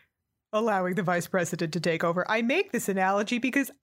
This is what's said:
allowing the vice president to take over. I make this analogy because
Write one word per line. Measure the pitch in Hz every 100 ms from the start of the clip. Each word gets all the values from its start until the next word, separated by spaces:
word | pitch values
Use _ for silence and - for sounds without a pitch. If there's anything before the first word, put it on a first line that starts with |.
| _ _ _ _ _
allowing | 214 226 196 180 185
the |
vice | 180 175 170
president | 190 170 170 165
to | 170
take | 175 160 170
over. | 175 -
I | 220
make | 233 320 415
this | 240 214
analogy | 190 190 202 214 240
because | 262 277 262 -